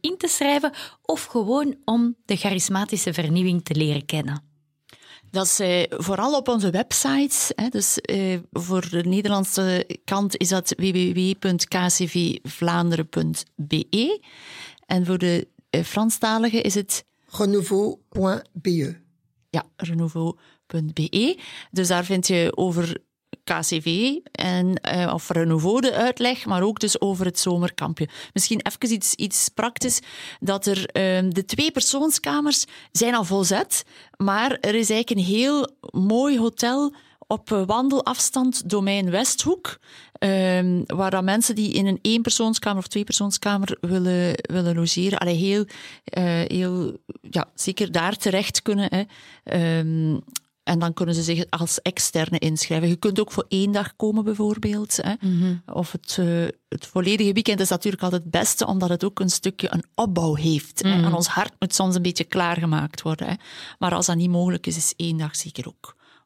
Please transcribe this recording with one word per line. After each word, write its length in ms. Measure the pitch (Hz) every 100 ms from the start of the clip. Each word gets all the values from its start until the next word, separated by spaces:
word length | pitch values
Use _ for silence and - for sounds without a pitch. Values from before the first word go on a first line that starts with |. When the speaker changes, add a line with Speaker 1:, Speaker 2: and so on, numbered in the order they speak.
Speaker 1:
in 160 | 311 370
te 100 | 339
schrijven 440 | - 277 285 294 - - -
of 220 | - 320 -
gewoon 500 | 240 202 269 294 - -
om 300 | 233 233 240 -
de 100 | 196
charismatische 800 | 208 185 - 190 208 202 -
vernieuwing 500 | 170 156 175 185 175
te 120 | - 151
leren 300 | 156 147 147
kennen? 420 | 156 139 147 - _ _ _ _ - - - -
Speaker 2:
Dat 140 | 190 190
is, 140 | -
eh, 240 | 185 180 -
vooral 460 | - 165 190 240 294
op 100 | 262
onze 220 | 233 196
websites, 840 | 180 240 - 269 269 277 - - -
hè, 120 | 226
dus, 280 | 214 202 -
eh, 400 | - 196 190 180 -
voor 380 | - 175 185 175
de 140 | 170
Nederlandse 960 | 175 190 208 202 190 - 190 180 - - -
kant 320 | 196 202 -
is 120 | 180
dat 240 | 190 180 -
w 40 |
w 320 | 190 180 180
w 200 | 180 185 196
punt 280 | 190 175 -
k 80 | 185 180
c 220 | - 175
v 260 | 180 170 -
vlaanderen 680 | - - 170 170 170 165 156
punt 340 | 170 160 156 - - 147
b 60 | 156 -
e. 280 | 208 262 415 - - - - - - -
En 200 | 180 180
voor 120 | 185
de, 300 | 180 170 - _ _
eh, 140 | -
Franstalige 800 | 165 202 226 - 220 220 226 226
is 140 | - 196
het 300 | 196 - - _ _
Speaker 3:
renouveau 680 | - 202 202 170 196 214 - _
punt 320 | - 190 214 - 175
b 40 | 190
e. 260 | 170 135 170 _ _ _ _ _
Speaker 2:
Ja, 140 | 160 - -
renouveau 640 | 170 165 165 165 165 - _ _ -
punt 280 | 165 156
b 60 | 160
e. 360 | 156 196 254 370 - - -
Dus 160 | 185 180
daar 180 | 180 180
vind 220 | 190 175
je 240 | 180 170 -
over 420 | 185 170 170 - - _ _ -
K 80 | - 165
C 220 | 160 165
V 340 | 156 170 247 302 -
en, 420 | - 180 180 185
eh, 380 | 185 - 180 180
of 160 | 170 -
Renouveau 520 | 165 165 160 170 233
de 120 | 254
uitleg, 520 | - 240 240 247 247 220
maar 160 | 185
ook 180 | 196 208
dus 220 | 214 -
over 240 | 202 185 180
het 140 | 175
zomerkampje. 680 | 190 175 175 - 151 160 151 - -
Misschien 280 | 196 - 220
even 320 | - - 240
iets, 200 | 220 -
iets 360 | - 202 - -
praktisch, 500 | - 226 240 254 - - - - -
dat 260 | 180 196 202
er, 200 | 190 -
ehm, 440 | - 190 185 185
de 160 | 180 196
twee 260 | - 302
persoonskamers 920 | 277 - 277 311 - 285 285 294 277 - - -
zijn 240 | 247 233 240
al 80 |
volzet, 600 | 175 196 185 196 392 - - - - -
maar 400 | 196 202 254 262
er 140 | 208 220
is 140 | 208
eigenlijk 200 | 220 233
een 260 | 202 180 208
heel 400 | 262 294 - - -
mooi 480 | - 190 226 285 262
hotel 540 | 226 - 240 269 285 285 - _ -
op, 240 | 214 -
eh, 120 | 208 190
wandelafstand, 1040 | 220 269 269 - 247 - 269 254 - 175
domein 400 | 202 196 196 185
Westhoek, 680 | 185 262 - 294 370 - - - - -
ehm, 680 | - 196 190 185 185 180 180 -
waar 260 | 180 190
dan 120 | 190
mensen 320 | 190 214 233 214
die 180 | 208
in 120 | - 196
een 140 | 185
eenpersoonskamer 760 | 208 226 233 - 226 226 214 196
of 80 | -
tweepersoonskamer 880 | 208 208 - 202 - 208 202 196 -
willen, 520 | 175 185 180 180 175 -
willen 340 | - 180 170 170
logeren, 440 | 170 - 185 196
allee, 160 | 175 165
heel, 300 | 196 202 202 - - -
eh, 200 | - - 180 170 -
heel, 500 | 180 185 180 165 - - - -
ja, 200 | 180 - -
zeker 360 | - 185 196
daar 240 | 170 175 214
terecht 460 | 208 190 202 -
kunnen, 260 | - 202 196
hè. 140 | 185 208 - - -
Ehm, 760 | - 175 165 165 160 160 156 147 - - - _
en 160 | - 170
dan 140 | 170
kunnen 220 | 165 170 165
ze 60 |
zich 240 | 165 170 180
als 320 | 165 170 -
externe 580 | 185 185 - 165 160 170
inschrijven. 480 | 160 156 - 160 170
Je 60 | 170
kunt 240 | 208 196
ook 120 | 208
voor 140 | - -
één 240 | 190 202
dag 240 | 208 202 -
komen, 280 | 214 214
bijvoorbeeld, 760 | 214 208 214 214 208 208 214 -
hè. 120 | - 214
Speaker 1:
Mhm. 360 | 190 175 185 180 -
Speaker 2:
Of 260 | - 175
het, 260 | 185 - -
eh, 60 | 175 170 170 - _
het 180 | 156 -
volledige 460 | 190 185 208 202
weekend 260 | 202 - 202
is 100 | 190
natuurlijk 340 | 175 208 190
altijd 180 | 185 180
het 100 | 165
beste, 340 | 170 214 - 220
omdat 240 | 190 180
het 140 | 175
ook 160 | 202 202
een 100 | 190
stukje 380 | - 190 - 185
een 120 | 170 - -
opbouw 400 | 226 175 165 151
heeft, 480 | 160 151 - -
hè. 120 | 190 190
Speaker 1:
Mhm. 100 | 165
Speaker 2:
En 80 |
ons 140 | 165 175
hart 260 | - 208 -
moet 160 | 185 -
soms 200 | 190 180
een 60 |
beetje 220 | 175 175
klaargemaakt 800 | 170 190 170 170 165 156 151 -
worden, 260 | 160 156 -
hè. 60 | 196 - - - -
Maar 140 | 180
als 120 | 175 180
dat 100 | 170
niet 140 | 180
mogelijk 380 | 175 180 175 -
is, 100 | 165
is 160 | - -
één 200 | 170 160
dag 180 | 151 -
zeker 320 | 190 - -
ook 280 | - - - _ _